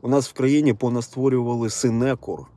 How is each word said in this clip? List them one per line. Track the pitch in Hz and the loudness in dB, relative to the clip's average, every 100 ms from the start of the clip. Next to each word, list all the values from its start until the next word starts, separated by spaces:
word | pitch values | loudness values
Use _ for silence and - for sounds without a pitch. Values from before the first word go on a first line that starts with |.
У | 120 | 2
нас | 139 127 | 0 0
в | |
країні | - 131 143 151 | -2 2 4 2
понастворювали | 110 123 120 120 - 131 131 120 120 117 | 2 0 -2 -4 -2 0 2 0 -2 -4
синекур. | - 127 113 131 127 - 82 - | -2 0 2 0 -2 -6 -12 -12